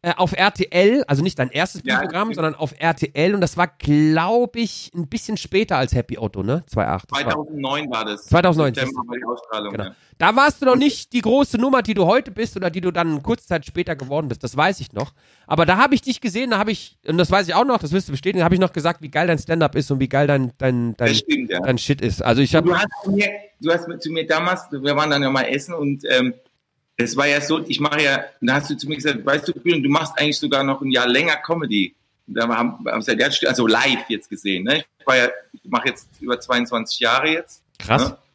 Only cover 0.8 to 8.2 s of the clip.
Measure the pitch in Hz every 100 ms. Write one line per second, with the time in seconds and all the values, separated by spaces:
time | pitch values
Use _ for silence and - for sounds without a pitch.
0.8 | 202 269 254 139 175 - 127 139 180 170
1.8 | 131 127 143 170 220 185 160 151 151 -
2.8 | 165 160 147 143 170 202 175 - 175 _
3.8 | - 147 156 160 175 233 247 233 226 -
4.8 | - 175 147 226 - 220 - 190 220 156
5.8 | 131 127 - - 110 98 95 151 - 113
6.8 | 71 92 - 139 143 156 151 151 135 143
7.8 | 147 117 107 101